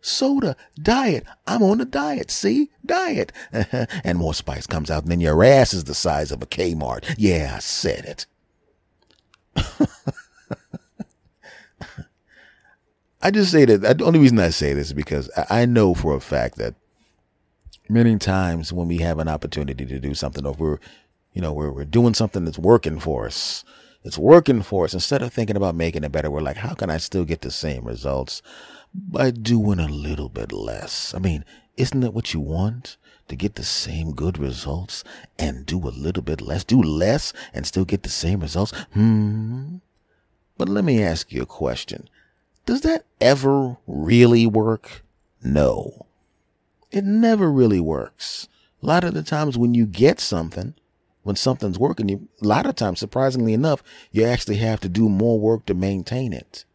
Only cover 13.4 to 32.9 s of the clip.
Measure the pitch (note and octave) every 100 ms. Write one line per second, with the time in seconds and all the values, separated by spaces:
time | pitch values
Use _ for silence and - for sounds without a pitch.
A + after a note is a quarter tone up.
13.4 | F#3+ E3 C3 G#2 G#2+ D3 E3+ E3 C#3 A#2
14.4 | E2+ D#2+ D2 C#2 D2 C#2 D2 D2 C2 -
15.4 | - A2 A#2+ A#2 G2+ F2 D#2+ C#2 - C2+
16.4 | A#1+ - A1+ - _ _ _ _ _ _
17.4 | _ _ - - _ A2+ A#2 G#2+ - F#2+
18.4 | F2+ E2+ D#2+ E2+ E2+ E2+ E2 D#2+ D#2+ D2+
19.4 | D#2+ - C#2+ C2 B1+ C2 C2+ C#2 C#2 C#2+
20.4 | C#2 C#2 D#2+ D2 - - _ _ _ -
21.4 | E2+ D2 D2 C#2+ D2+ A2+ A#2+ A2 A2+ G2+
22.4 | E2+ D2+ E2+ A#2 - D#2+ D#2+ C2+ A1 -
23.4 | - - - - _ _ - - F2+ E3+
24.4 | D#3 A#2+ G2 G2 E2+ F#2 - C#3 A#2+ -
25.4 | G#2+ G2+ G2 E2 E2 E2+ D2+ D#2 D2+ C#2+
26.4 | D2 C#2 G#2+ - F#2+ E2 - G2 E2 D#2+
27.4 | B1+ - D#2+ C2 A#1 A#1 C2+ C2+ B1+ -
28.4 | _ - - - _ F#3+ F#3+ C#3 C3 A#2+
29.4 | A2 A#2+ G#2 F#2+ D#2 D2 D2+ D2+ C2+ -
30.4 | A1 G1+ A1 G#1+ - - - - F#2 D2+
31.4 | - - _ - C3 C3+ A#2+ G#2 - E2
32.4 | C#2+ D#2+ G2+ A#2+ -